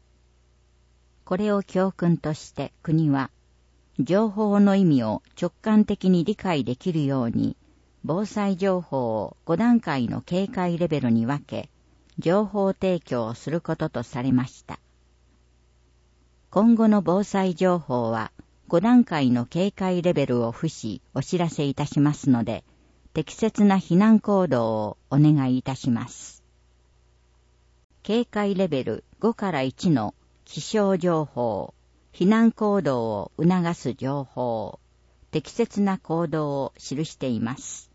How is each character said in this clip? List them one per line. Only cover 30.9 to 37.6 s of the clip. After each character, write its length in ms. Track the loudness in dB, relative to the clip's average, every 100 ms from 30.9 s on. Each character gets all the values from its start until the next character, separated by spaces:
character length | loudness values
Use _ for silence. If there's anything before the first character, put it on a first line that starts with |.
| 0
情 280 | 0 0
報、 500 | -2 -4 -4 -4 -8 _ _ _ _
避 140 | 0 2
難 260 | 4 2
行 280 | 2 -2 0
動 240 | 0 -2 -2
を 220 | -4 -8 -2
促 360 | 0 2 -2
す 180 | -4 -8
情 300 | -6 -6 -6
報、 540 | -8 -6 -4 -4 -8 -14 _ _ _ _ _
適 220 | -8 -6
切 280 | -4 -4 0
な 180 | -2 -2
行 280 | -4 -4 -2
動 360 | -4 -4 -4
を 100 | -6 -10
記 260 | -10 -8
し 120 | -8 -6
て 120 | -4
い 120 | -4
ま 160 | -4
す。 340 | -8